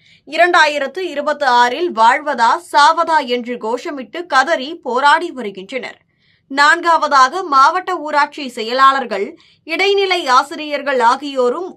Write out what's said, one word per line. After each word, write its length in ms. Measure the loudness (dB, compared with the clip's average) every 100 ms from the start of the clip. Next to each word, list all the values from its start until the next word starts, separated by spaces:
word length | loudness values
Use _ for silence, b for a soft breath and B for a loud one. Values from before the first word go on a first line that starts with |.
| b b -8
இரண்டாயிரத்து 760 | 0 2 4 2 0 -6 -6 -8
இருபத்தி 420 | -4 -4 -2 2
ஆறில் 360 | 2 2 0 -4
வாழ்வதா 600 | 2 2 2 -2 0 0 0 0
சாவதா 560 | 4 4 4 0 0 -2
என்று 280 | -6 -6 -8
கோஷமிட்டு 640 | -6 -6 -6 -12 -12 -12 -2
கதறி 440 | 0 0 -2 -6 -12
போராடி 520 | -6 0 2 2 0
வருகின்றனர். 680 | -10 -12 -12 -12 -12 -12 -16 _ _ _ _ _
நான்காவதாக, 880 | 2 4 4 2 2 2 4 2 0
மாவட்ட 480 | 0 4 4 2 -4 -6
ஊராட்சி 460 | -2 -2 -2 -4 -10
செயலாளர்கள், 760 | -8 -6 2 2 2 -4 -6 -8 -10 b b -8
இடைநிலை 520 | -2 0 0 0 -2 2
ஆசிரியர்கள் 760 | 2 0 -6 -8 -6 -2 0
ஆகியோரும் 680 | 2 0 -4 -2 -2 -2 -8